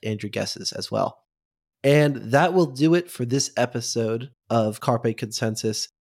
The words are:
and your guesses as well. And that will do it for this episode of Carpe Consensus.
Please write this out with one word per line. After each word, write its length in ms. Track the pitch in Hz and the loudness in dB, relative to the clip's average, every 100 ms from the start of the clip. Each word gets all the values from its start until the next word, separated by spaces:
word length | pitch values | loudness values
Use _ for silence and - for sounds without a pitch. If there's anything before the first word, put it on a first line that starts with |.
and 180 | 110 107 | -6 -6
your 80 | 104 | -6
guesses 400 | 104 98 - 95 | -6 -6 -6 -8
as 220 | - - | -8 -4
well. 260 | 107 98 - _ _ _ _ _ _ | -2 -2 -4 _ _ _ _ _ _
And 340 | 139 147 147 127 | 4 4 4 0
that 380 | 110 139 170 | 0 2 4
will 120 | 185 156 | 4 2
do 280 | 131 156 | 2 4
it 160 | 170 175 | 4 0
for 140 | - | -6
this 260 | 120 139 131 - | -2 -2 -2 -2
episode 760 | 123 120 113 117 113 113 135 _ - | -2 -2 -4 -2 -2 -2 -6 _ -2
of 300 | 117 107 107 | 2 2 0
Carpe 380 | - 120 120 113 | 0 0 0 -4
Consensus. 720 | 107 - 110 110 110 107 - _ | -6 -4 -4 -2 -4 -4 -8 _